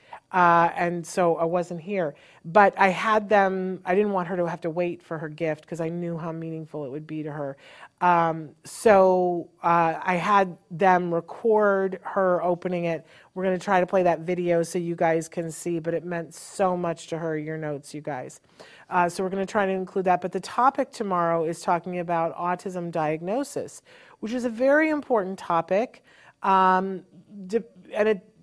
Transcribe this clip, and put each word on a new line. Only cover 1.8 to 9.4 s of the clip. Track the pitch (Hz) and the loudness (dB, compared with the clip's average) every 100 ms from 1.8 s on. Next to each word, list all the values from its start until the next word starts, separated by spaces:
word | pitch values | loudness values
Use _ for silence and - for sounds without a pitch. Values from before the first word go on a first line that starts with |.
| 160 202 156 143 _ _ | -6 -4 -4 -6 _ _
But | 165 196 196 - | 2 6 6 6
I | 196 | 2
had | 175 220 220 202 | 2 0 0 4
them, | 208 196 190 185 185 180 | 4 4 0 -4 -6 -2
I | 185 | 0
didn't | 214 | 2
want | 196 170 | 0 -2
her | 185 | -2
to | 170 | -2
have | 170 | -4
to | 170 | -6
wait | 160 175 170 | -4 -4 -4
for | - 165 | -10 -10
her | 156 | -8
gift | 151 160 151 - | -6 -4 -4 -8
'cause | 165 | -6
I | 165 | -6
knew | 175 170 165 | -4 -6 -6
how | 165 | -8
meaningful | 165 160 160 156 151 | -8 -8 -10 -10 -10
it | 139 | -10
would | 143 156 | -10 -10
be | 156 | -10
to | 151 | -8
her. | 147 139 139 - - - - | -8 -8 -10 -18 -20 -20 -2
Um, | 180 170 165 160 156 - - | 2 4 2 -2 -8 -16 -18
so, | - 233 196 190 185 180 175 | 0 6 8 6 4 2 -2